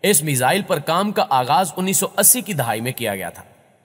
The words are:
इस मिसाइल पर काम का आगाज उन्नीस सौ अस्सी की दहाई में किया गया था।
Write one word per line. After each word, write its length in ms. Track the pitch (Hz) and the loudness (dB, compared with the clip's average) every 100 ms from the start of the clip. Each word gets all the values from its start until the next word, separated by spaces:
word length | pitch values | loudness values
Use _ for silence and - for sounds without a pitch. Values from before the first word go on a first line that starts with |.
इस 200 | 185 202 | 2 2
मिसाइल 380 | 151 135 127 180 | 2 0 2 2
पर 160 | 202 170 | 0 -2
काम 300 | 147 165 202 | 0 0 0
का 120 | 208 | 0
आगाज 500 | 190 131 127 156 185 - | 0 2 2 2 0 -2
उन्नीस 220 | 185 190 | -2 0
सौ 60 | 185 - | -2 2
अस्सी 220 | - 254 | 4 4
की 120 | - 170 | 0 -4
दहाई 260 | 117 110 | -2 -2
में 120 | 120 | -4
किया 220 | 123 117 101 | -4 -4 -4
गया 140 | 87 | -6
था। 160 | - - _ _ _ | -12 -20 _ _ _